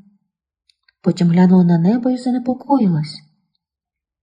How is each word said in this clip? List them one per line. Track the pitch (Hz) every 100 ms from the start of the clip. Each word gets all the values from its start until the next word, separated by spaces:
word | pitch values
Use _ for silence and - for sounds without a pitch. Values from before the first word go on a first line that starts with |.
| _ _ _ _ _ _ _ _ _ _
Потім | 185 170 175
глянула | 170 185 185
на | 175 170
небо | 175 247 254
і | 254
занепокоїлась. | 254 247 247 247 - 277 196 156 151 - _ _ _ _ _ _ _ _ _ _